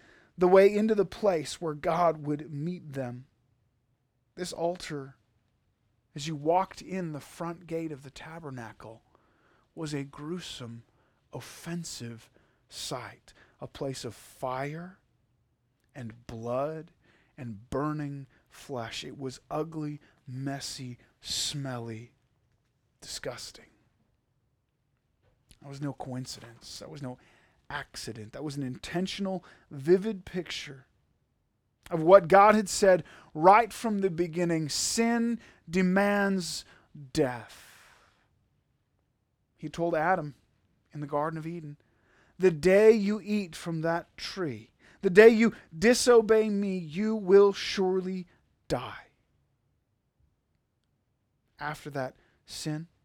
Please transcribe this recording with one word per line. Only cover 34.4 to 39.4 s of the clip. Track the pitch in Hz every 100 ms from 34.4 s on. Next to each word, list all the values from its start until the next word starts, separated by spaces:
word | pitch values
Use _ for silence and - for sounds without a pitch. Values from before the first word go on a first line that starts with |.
| 170 165 151
Sin | - - - 233 233 233 233 - - -
demands | 175 180 190 202 202 196 190 160 - - - _ 151 135
death. | 151 135 120 107 - - - - - _ _ _ _ _ _ _ _ _ _ _ _ _ _